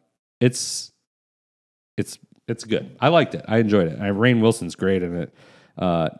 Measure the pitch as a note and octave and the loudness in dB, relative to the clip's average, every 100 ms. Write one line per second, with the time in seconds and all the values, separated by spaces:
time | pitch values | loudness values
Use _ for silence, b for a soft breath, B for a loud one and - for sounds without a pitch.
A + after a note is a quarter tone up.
0 | _ _ _ _ B2+ - - - - _ | _ _ _ _ 0 0 -8 -10 -12 _
1 | _ _ _ _ _ _ _ _ _ - | _ _ _ _ _ _ _ _ _ -10
2 | - - _ _ - A#2 A2+ - - - | -8 -10 _ _ -10 -10 -4 -4 -4 -2
3 | B2+ E3+ C#3 E2 - A2+ A2 G#2 E2 - | 2 4 2 -4 0 0 4 4 2 -2
4 | G2+ G2+ A#2+ A#2+ A2 A2 F2 - F#2+ F#2+ | -4 2 2 4 4 2 -6 -4 0 0
5 | F2 F2 D#2+ b b b b - F#2 E2+ | -2 -6 -8 b b b b -4 -2 0
6 | D#2+ | -2